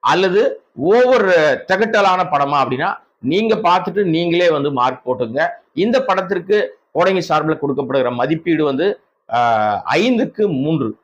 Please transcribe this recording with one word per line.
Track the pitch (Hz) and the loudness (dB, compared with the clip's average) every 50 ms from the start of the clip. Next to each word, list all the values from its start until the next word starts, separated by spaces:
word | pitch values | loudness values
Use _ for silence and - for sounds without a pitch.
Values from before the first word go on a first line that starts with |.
அல்லது | - 117 147 175 190 190 180 202 240 - - - _ _ _ | 0 0 2 2 2 2 2 2 0 0 -2 -6 _ _ _
ஓவர் | - 127 165 208 240 254 247 262 240 - 190 185 165 156 151 131 - - | -6 0 2 4 4 4 4 4 2 4 4 4 4 4 4 2 0 -2
திகட்டலான | - 190 190 220 214 220 214 196 190 180 185 180 | -4 0 0 0 0 2 2 2 2 2 2 0
படமா | 170 - 143 143 139 147 143 | 0 0 -2 0 0 0 0
அப்படின்னா, | 135 127 131 127 156 185 - - _ _ _ _ | 0 0 -2 -4 -4 -4 -6 -6 _ _ _ _
நீங்க | - 120 151 190 220 226 220 | -6 -2 -2 0 0 0 0
பார்த்துட்டு | 180 - 170 175 185 185 202 170 196 208 | 0 2 2 2 2 0 -2 -4 -2 -2
நீங்களே | 180 160 165 175 170 165 175 180 175 | 0 0 0 0 0 0 2 2 2
வந்து | 160 147 139 151 139 | 2 2 -2 -2 -2
மார்க் | 131 123 131 131 127 _ 127 | 0 0 -2 -2 -4 _ -6
போட்டுங்க. | 127 123 127 113 113 139 160 175 - - _ _ _ | -4 -4 -4 -6 -2 -2 -2 -4 -4 -8 _ _ _
இந்த | 139 180 220 233 262 262 | -2 -2 0 0 0 0
படத்திற்கு | 254 190 190 185 175 196 180 170 - 214 208 190 - - _ _ _ _ | 0 -2 -2 -2 -2 -4 -6 -2 0 0 0 0 -2 -8 _ _ _ _
கோடங்கி | 143 175 190 190 185 | 0 0 2 2 0
சார்பில் | 165 - 165 156 147 156 160 147 - | -2 0 -2 0 0 0 -2 -2 -2
கொடுக்கப்படுகிற | 143 - - 143 120 131 139 127 120 123 | -4 -2 -2 -4 -2 0 0 0 0 -2
மதிப்பீடு | 123 123 139 156 160 - 180 165 156 156 | -2 -2 -2 -2 -2 0 -2 0 0 0
வந்து, | 147 139 131 165 202 180 - _ _ _ _ _ _ | 0 0 0 -2 -2 -2 -4 _ _ _ _ _ _
ஆஹ், | 113 120 120 117 117 110 107 107 104 98 - - 127 | -2 0 2 2 2 2 2 0 -2 -4 -6 -2 -2
ஐந்துக்கு | 156 202 247 254 226 - - - - 214 202 165 127 135 | 0 2 2 2 0 -2 -4 -2 -2 -2 -2 0 -2 -2
மூன்று. | 151 165 151 135 110 107 _ | -2 -2 -2 -2 -4 -6 _